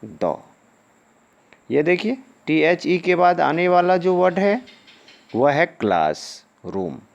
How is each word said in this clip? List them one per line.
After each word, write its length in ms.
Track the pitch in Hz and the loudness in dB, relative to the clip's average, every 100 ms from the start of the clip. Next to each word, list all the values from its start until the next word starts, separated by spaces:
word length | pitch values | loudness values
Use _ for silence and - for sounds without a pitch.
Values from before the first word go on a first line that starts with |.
द। 320 | 110 78 90 71 - _ _ _ _ _ _ _ _ _ _ - _ | -20 -6 -4 -4 -10 _ _ _ _ _ _ _ _ _ _ -20 _
ये 120 | 123 | -2
देखिए 340 | 151 180 202 262 - _ - | 0 0 -2 -6 -10 _ -2
टीएचई 500 | 156 156 175 - 175 | 0 2 0 0 -2
के 180 | 175 180 | 0 2
बाद 260 | 180 180 | 2 2
आने 260 | 143 156 180 | 0 0 2
वाला 300 | 180 175 185 | 2 2 2
जो 160 | 175 180 | 0 2
वर्ड 240 | 185 180 | 2 2
है 220 | 196 208 - - _ - - - _ 107 | 0 0 -4 -20 _ -20 -20 -20 _ 0
वह 160 | 135 | 2
है 140 | 143 165 | 2 0
क्लास 800 | - 110 90 78 76 - - _ _ 92 | -2 -2 0 0 -2 -10 -20 _ _ -12
रूम। 320 | 95 90 65 - | -8 -8 -8 -18